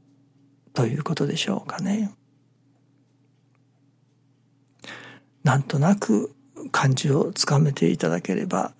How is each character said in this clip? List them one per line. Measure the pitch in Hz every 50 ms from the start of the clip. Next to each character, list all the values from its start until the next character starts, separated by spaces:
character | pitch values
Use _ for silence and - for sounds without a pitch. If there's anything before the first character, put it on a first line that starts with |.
| _ _ _ _ _ _ _ _ _ _ _ _ _ _ -
と | - 127
い | 113 135
う | 143 151
こ | - 170
と | - 160
で | 143 -
し | 165 - -
ょ | 196 - -
う | -
か | - -
ね。 | - 185 202 214 214 202 - _ _ _ _ _ _ _ _ _ _ _ _ _ _ _ _ _ _ _ _ _ _ _ _ _ _ _ _ _ _ _ _ _ _ _ _ _ _ _ _ _ _ _ _ _ _ _ _ _ _ _ _ _ - - - - - - - - _ _ _ _ -
な | 147 127
ん | 139 139
と | - - 139
な | 143 170 202
く | 202 - - 107 104 123 - - _ _ _ - - - 277
感 | - - - 135 131
じ | 127 - 151
を | 135 156 - 151 196
つ | - -
か | - 151 139
め | 156 151 139
て | - - 82
い | - 165
た | - 80
だ | 82 90
け | - - 92
れ | - -
ば | - - - - - - _